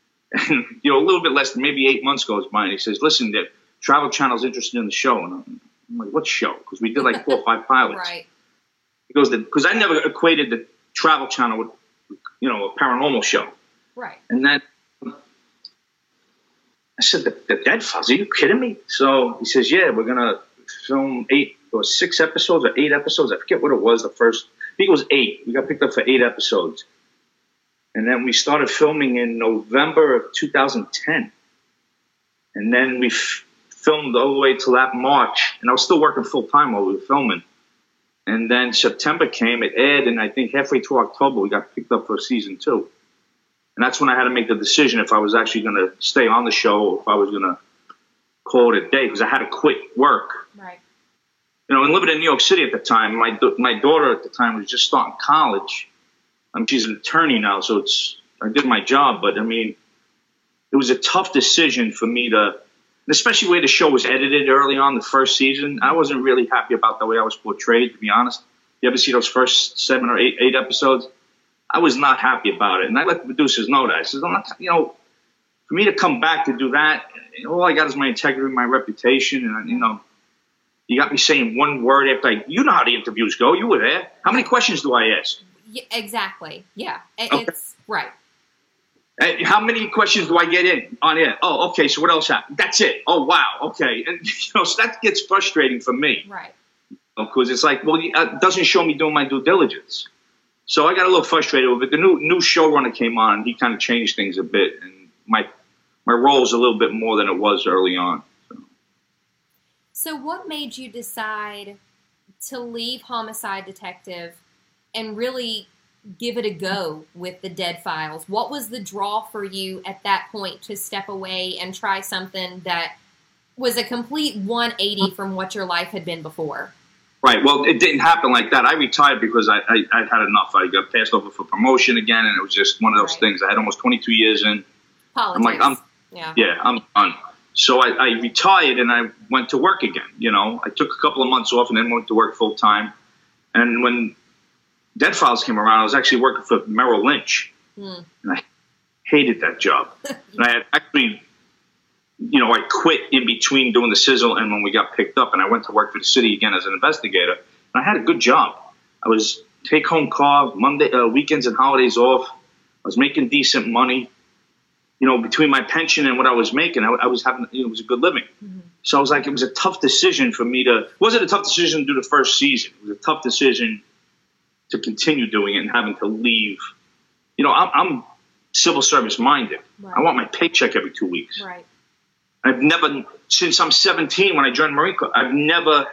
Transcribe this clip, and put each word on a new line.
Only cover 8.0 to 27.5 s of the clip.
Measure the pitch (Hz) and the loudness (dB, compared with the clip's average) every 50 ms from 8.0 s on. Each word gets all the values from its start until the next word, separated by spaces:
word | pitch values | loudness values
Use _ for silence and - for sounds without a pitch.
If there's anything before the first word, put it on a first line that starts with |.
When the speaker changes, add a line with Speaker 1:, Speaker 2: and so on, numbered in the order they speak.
Speaker 2:
<laughs> | 90 85 | -10 -10
Right. | - - - _ _ _ _ _ _ _ _ _ _ _ _ _ _ _ _ _ | -10 -12 -14 _ _ _ _ _ _ _ _ _ _ _ _ _ _ _ _ _
Speaker 1:
He | - | 0
goes, | 147 143 127 | 2 2 2
"The," | 127 110 110 | 2 -2 -4
'cause | - - 151 - | -4 -2 0 0
I | 175 208 | 2 2
never | 226 214 196 165 156 | 2 2 2 2 0
equated | - 151 147 - - 170 165 151 143 123 | 0 -2 -2 0 2 2 2 2 0 -2
the | 117 113 - - _ _ _ _ _ | -4 -6 -8 -12 _ _ _ _ _
Travel | - - 160 156 143 139 123 | -2 2 2 2 2 0 -4
Channel | - - 127 117 113 110 | -4 -2 -2 -2 -2 -4
with, | 113 113 - _ _ _ _ _ _ _ 104 - _ - - _ | -6 -10 -12 _ _ _ _ _ _ _ -20 -20 _ -20 -12 _
you | - 131 | -6 -4
know, | 120 104 101 95 | -4 -4 -6 -8
a | - - | -4 -2
paranormal | 147 131 123 123 135 147 135 117 - | -2 0 0 0 0 0 0 0 -2
show. | - - - - - - _ _ _ _ _ _ _ _ | 0 -2 -2 -2 -4 -10 _ _ _ _ _ _ _ _
Speaker 2:
Right. | - 247 - - - _ _ | -18 -16 -16 -18 -20 _ _
Speaker 1:
And | 233 247 131 | -4 0 0
then | 143 143 - - _ _ _ _ _ _ _ - | 0 0 0 -4 _ _ _ _ _ _ _ -16
I | - - - _ _ _ _ _ _ _ _ _ - _ _ _ _ _ _ _ _ _ _ _ _ _ _ _ _ _ _ _ _ _ _ _ _ _ - | -16 -16 -18 _ _ _ _ _ _ _ _ _ -20 _ _ _ _ _ _ _ _ _ _ _ _ _ _ _ _ _ _ _ _ _ _ _ _ _ -2
said, | - - - - - | 0 0 0 0 -2
"The, | - - - - - | -4 -6 -6 -4 -4
the | - - - | -4 0 0
Dead | - 208 233 220 | 0 0 0 -2
Files? | - - 80 - - | -6 -6 -6 0 0
Are | 127 | 0
you | 165 202 | 0 0
kidding | - - - 147 139 202 254 | -2 0 0 2 2 2 2
me?" | 262 240 214 - - - | 0 -4 -6 -10 -12 -8
So | - - 139 139 135 135 127 120 117 - | -2 0 2 2 4 2 2 0 -2 -6
he | 117 | -8
says, | 110 - 135 120 113 | 0 0 2 2 4
"Yeah, | 143 180 185 151 | 2 2 2 2
we're | 117 110 113 | 2 0 -2
gonna | 113 127 127 120 117 98 - - _ _ _ _ - - - - - | -2 -2 -2 0 -2 -2 -4 -8 _ _ _ _ -20 -20 -16 -8 -4
film | 135 135 135 139 131 123 117 104 | -2 -2 -2 -4 -6 -8 -4 0
eight | 135 143 139 - - _ _ _ | 0 0 0 -2 -6 _ _ _
or | - 110 101 | -4 -4 -2
six | - - - 185 180 170 - | -2 0 -2 -2 -2 0 0
episodes | 160 160 - - - - 180 160 135 | 0 0 0 -2 0 2 2 2 2
or | 117 - 135 | 2 0 2
eight | 147 151 | 2 2
episodes." | 147 147 143 - - - 156 131 | 0 0 -2 -2 -2 0 0 0
I | 101 - | -2 -4
forget | - - - - | -4 -2 -2 0
what | 120 143 | 0 0
it | 135 107 | 0 2
was, | 92 113 117 113 - | 2 2 2 2 0
the | 101 | -4
first, | - - 117 117 113 - - - _ _ - - | -2 2 2 2 2 0 -6 -12 _ _ -18 -16
I | - - | -4 0
think | 196 190 | 2 4
it | |
was | 180 147 - - | 4 4 4 2
eight. | 151 139 120 104 - - - | 2 2 2 0 -4 -8 -10
We | - 117 | -4 -4
got | 135 135 - | -4 -2 -2
picked | 156 - 147 | -2 -2 -2
up | 135 - | 0 0
for | - 107 - | 0 0 2
eight | 135 131 | 4 4
episodes. | 120 - - - - - - 98 85 82 78 - - - _ _ _ _ _ _ _ _ _ _ _ _ | 4 2 0 -2 -4 -2 0 0 -2 -2 -6 -10 -16 -20 _ _ _ _ _ _ _ _ _ _ _ _